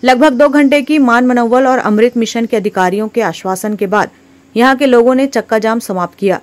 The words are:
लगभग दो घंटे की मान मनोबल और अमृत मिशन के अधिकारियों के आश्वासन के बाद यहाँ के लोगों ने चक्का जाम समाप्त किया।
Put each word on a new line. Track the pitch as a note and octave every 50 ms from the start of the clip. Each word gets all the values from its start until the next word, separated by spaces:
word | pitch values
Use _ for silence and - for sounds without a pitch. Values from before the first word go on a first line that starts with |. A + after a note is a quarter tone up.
| -
लगभग | B3 B3+ B3 C4+ D#4 C4
दो | A#3+ D4 C#4+
घंटे | C4+ D4 D4 C#4 C#4 C#4+ C#4
की | - D4+ D#4
मान | C#4 B3 A#3 A#3+ B3+
मनोबल | B3+ B3 B3 A#3+ A#3 A3+ B3+ C4+
और | C4 C4 B3+
अमृत | - - G#3+ G#3 A3 B3 A#3+
मिशन | A#3+ A3+ A3 - A#3 A#3
के | A3 -
अधिकारियों | A3 F#3+ G3+ F3+ F#3+ F#3 F3+ F3+ G3+ G#3+ A3
के | _ A#3+ A3
आश्वासन | F#3 E3 - - F#3+ F#3+ F#3 - G#3+ G#3+
के | F#3+ G#3 F#3+
बाद | F#3+ G#3 F#3+ - _ _ _ _ _ _ _ _ _
यहाँ | G#3+ A#3 C4 C4+
के | C4 C#4+
लोगों | C4+ B3 A#3+ A#3 B3 B3+
ने | B3+ C4+ C#4
चक्का | C4+ A#3 G3+ _ A3+ A3
जाम | G3+ A3 A3+ A#3
समाप्त | A3+ - G3+ F#3 F3 F3 - _
किया। | - G3+ F3+ -